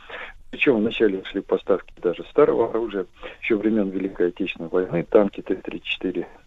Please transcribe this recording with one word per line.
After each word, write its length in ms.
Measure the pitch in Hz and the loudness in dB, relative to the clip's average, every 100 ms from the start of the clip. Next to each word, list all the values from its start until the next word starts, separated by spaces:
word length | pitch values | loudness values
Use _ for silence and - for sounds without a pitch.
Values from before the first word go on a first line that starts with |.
| - - - - - | -16 -16 -16 -18 -16
Причем 300 | - 151 113 | -2 2 2
вначале 420 | 104 - 110 95 | 0 2 2 2
шли 160 | - 101 | -4 -8
поставки 520 | - 92 - 95 - - | -2 -2 0 -2 -2 -4
даже 220 | 90 82 - | -4 -4 -2
старого 400 | - 151 - 117 | 4 4 4 0
оружия, 360 | 113 113 98 90 - - - | 0 -2 -4 -6 -10 -16 -10
еще 180 | - 107 | 0 2
времен 320 | 107 110 98 | 4 2 2
Великой 380 | 95 95 92 90 | 0 -4 0 0
Отечественной 400 | - 90 - 82 | 0 -4 -4 -2
войны, 360 | 92 92 85 - | 0 0 -2 4
танки 320 | 110 101 - | 4 4 0
Т 140 | - | -6
тридцать 320 | 95 - - - | -6 -6 -12 -8
четыре 400 | - 95 87 85 - | -6 -4 -6 -8 -14